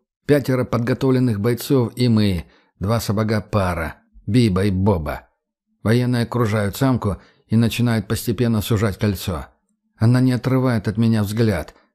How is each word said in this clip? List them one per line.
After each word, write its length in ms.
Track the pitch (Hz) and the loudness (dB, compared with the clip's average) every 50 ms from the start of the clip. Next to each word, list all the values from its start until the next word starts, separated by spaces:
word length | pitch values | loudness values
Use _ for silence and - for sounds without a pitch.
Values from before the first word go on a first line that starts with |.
| _ _ _ _ _ | _ _ _ _ _
Пятеро 380 | - 139 147 123 - 127 127 120 | 0 0 0 2 0 -2 -2 -2
подготовленных 760 | - - 127 123 120 127 - 131 131 131 127 127 127 110 101 | -2 -2 -2 -2 -2 -2 0 0 2 2 2 2 0 0 0
бойцов 520 | 101 120 120 117 - - 143 131 120 107 - | -2 -2 -2 -2 -2 0 0 2 2 0 -2
и 120 | - 123 123 | 0 2 2
мы, 380 | 113 107 107 101 92 82 76 - _ _ _ _ _ _ | 4 4 4 2 0 -2 -6 -10 _ _ _ _ _ _
два 200 | 90 98 117 113 | -4 -2 -2 -2
сапога 420 | - - 104 104 110 107 113 107 | -2 -2 -2 -2 -2 0 -2 -4
пара – 540 | 95 - - 107 95 90 87 82 80 76 - - _ _ _ - - | -4 -2 -2 0 0 0 -2 -4 -6 -8 -10 -14 _ _ _ -12 -6
Биба 400 | - 101 127 120 110 90 92 98 | 0 2 2 4 4 2 2 0
и 60 | 104 | 0
Боба. 560 | 92 92 95 107 101 85 76 73 67 - - _ _ _ _ _ _ _ _ _ _ _ - | 0 2 2 2 2 0 -2 -6 -8 -10 -14 _ _ _ _ _ _ _ _ _ _ _ -2
Военные 400 | 104 113 123 123 120 123 120 117 | 0 0 2 2 0 0 -2 -2
окружают 540 | - - 120 123 104 107 110 101 101 92 - | -2 -2 -2 0 0 0 0 -2 -2 -2 0
самку 400 | 139 135 127 107 - 104 87 - - _ _ _ _ _ | 0 0 0 0 -2 -4 -4 -6 -10 _ _ _ _ _
и 100 | 110 113 | 0 2
начинают 500 | 117 113 - - 120 120 113 113 98 - | 2 2 0 0 0 0 0 -2 -2 -4
постепенно 540 | 117 104 - - 113 - 123 117 113 107 | -6 -4 -4 -4 -2 0 0 0 0 0
сужать 360 | 98 - 117 98 110 107 90 - | 0 0 0 0 0 -2 -2 -2
кольцо. 500 | - 104 98 92 - - 92 73 - - _ _ _ _ _ _ _ _ _ _ | -2 -2 -2 -2 -4 -6 -6 -8 -10 -12 _ _ _ _ _ _ _ _ _ _
Она 240 | 110 113 123 127 | 2 2 4 4
не 100 | 127 127 | 4 2
отрывает 560 | 127 117 - 123 131 131 127 131 120 113 - 110 | 2 0 0 0 0 2 2 2 0 0 -2 -2
от 100 | 98 110 | -2 0
меня 260 | 117 113 113 110 104 | 2 2 2 2 0
взгляд. 520 | 101 107 113 117 110 98 80 76 - - _ _ _ _ | -2 0 0 0 2 0 -2 -4 -10 -14 _ _ _ _